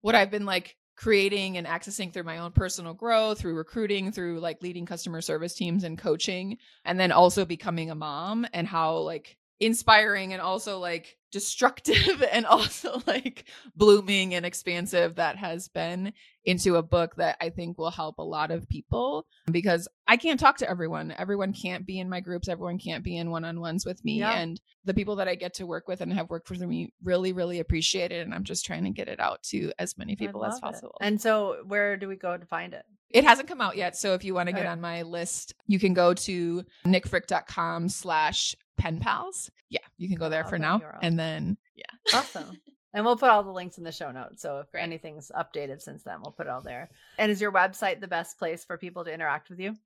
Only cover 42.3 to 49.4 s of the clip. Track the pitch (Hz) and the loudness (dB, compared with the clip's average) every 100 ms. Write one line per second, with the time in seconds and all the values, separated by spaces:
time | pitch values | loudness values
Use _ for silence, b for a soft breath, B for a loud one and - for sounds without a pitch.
42.3 | - 151 185 _ _ _ 202 220 233 262 | -10 -14 -18 _ _ _ -2 2 4 8
43.3 | 214 196 185 180 175 165 156 151 127 - | 6 6 -6 -10 -12 -14 -10 -10 -10 -14
44.3 | - 165 139 143 170 170 165 165 151 139 | -12 -8 -8 -8 -8 -6 -8 -12 -16 -10
45.3 | - 165 156 143 139 - 139 - - 147 | -8 -6 -8 -8 -10 -14 -18 -14 -14 -14
46.3 | - 147 127 135 123 165 b b b 214 | -12 -8 -8 -10 -14 -14 b b b 0
47.3 | 202 208 190 185 185 202 170 196 175 170 | 0 0 2 2 2 -4 -4 -4 -6 -6
48.3 | - 170 165 - 170 180 180 165 160 156 | -8 -6 -6 -10 -12 -12 -12 -12 -6 -4
49.3 | 147 | -4